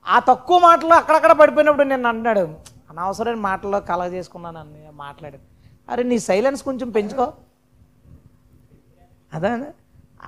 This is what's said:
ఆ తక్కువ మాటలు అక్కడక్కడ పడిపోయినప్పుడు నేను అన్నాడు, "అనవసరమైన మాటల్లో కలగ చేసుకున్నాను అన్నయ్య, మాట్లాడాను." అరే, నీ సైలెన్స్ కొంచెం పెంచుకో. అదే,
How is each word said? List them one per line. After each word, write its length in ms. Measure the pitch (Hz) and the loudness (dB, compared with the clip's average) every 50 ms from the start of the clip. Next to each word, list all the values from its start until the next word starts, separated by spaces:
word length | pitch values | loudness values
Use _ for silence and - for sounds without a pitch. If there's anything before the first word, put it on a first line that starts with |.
| - 180 | -4 0
ఆ 100 | 185 240 | 0 2
తక్కువ 400 | 240 262 247 247 - - 359 349 | 4 2 2 2 2 2 4 6
మాటలు 360 | 349 339 339 277 320 330 339 | 6 6 6 6 4 4 4
అక్కడక్కడ 380 | 311 - - 311 320 294 330 | 4 4 4 2 4 4 4
పడిపోయినప్పుడు 520 | 320 294 302 285 240 302 294 302 294 262 285 | 6 6 6 6 6 4 2 2 2 2 0
నేను 240 | 269 269 254 247 233 | 0 0 -2 -2 -4
అన్నాడు, 400 | 226 226 226 240 220 202 175 156 156 - - - - _ _ _ | -4 -2 -2 -2 -2 -2 -2 -4 -8 -14 -20 -20 -20 _ _ _
"అనవసరమైన 500 | 151 165 180 196 190 208 226 233 233 220 | -14 -10 -8 -8 -6 -6 -6 -6 -6 -4
మాటల్లో 400 | 202 190 190 185 208 202 196 202 | -4 -6 -6 -6 -6 -6 -6 -6
కలగ 320 | - - 175 175 180 180 | -4 -4 -6 -6 -6 -6
చేసుకున్నాను 480 | 180 185 165 - - 175 170 170 165 160 | -8 -10 -12 -14 -16 -18 -18 -18 -18 -18
అన్నయ్య, 300 | 151 151 151 151 151 151 151 | -20 -20 -20 -20 -20 -20 -20
మాట్లాడాను." 480 | 147 143 143 147 151 160 143 139 135 _ _ _ _ _ - _ _ _ - | -18 -18 -18 -18 -18 -20 -20 -20 -20 _ _ _ _ _ -20 _ _ _ -8
అరే, 120 | 240 233 | -6 -4
నీ 160 | 247 247 247 214 | -2 -2 -2 -2
సైలెన్స్ 440 | - - 185 202 240 277 277 - | -2 -2 -2 0 0 -2 -2 -4
కొంచెం 280 | - 277 262 226 254 240 | -8 -8 -8 -8 -8 -6
పెంచుకో. 420 | 202 220 208 208 214 262 247 302 - - _ _ _ _ _ _ _ _ _ _ _ _ _ - - - _ _ _ _ _ _ _ _ _ _ _ _ _ _ _ _ _ _ _ _ _ _ 156 | -4 -4 -4 -4 -4 -4 -4 -4 -6 -12 _ _ _ _ _ _ _ _ _ _ _ _ _ -20 -20 -20 _ _ _ _ _ _ _ _ _ _ _ _ _ _ _ _ _ _ _ _ _ _ -10
అదే, 140 | 156 175 214 240 233 285 302 - _ _ _ _ _ _ _ _ _ - | -6 -4 -4 -4 -6 -8 -12 -16 _ _ _ _ _ _ _ _ _ -20